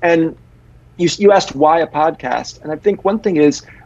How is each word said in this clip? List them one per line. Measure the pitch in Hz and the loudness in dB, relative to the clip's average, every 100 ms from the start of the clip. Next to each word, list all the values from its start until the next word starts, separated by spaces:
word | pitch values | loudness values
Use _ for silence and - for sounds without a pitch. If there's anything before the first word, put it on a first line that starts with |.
And | 175 165 165 - - _ _ - _ - | 0 0 0 -6 -20 _ _ -20 _ -4
you, | 170 - | -4 2
you | 202 | 4
asked | 196 - | 4 0
why | 135 151 165 | 0 2 2
a | 156 | -2
podcast. | 147 160 - 127 120 - - | -2 -2 -4 -6 -6 -8 -14
And | 151 | -12
I | 156 | -4
think | 202 196 | -4 -2
one | 190 214 | -2 -2
thing | 214 160 | -2 2
is, | 147 - - - | 2 0 -8 -20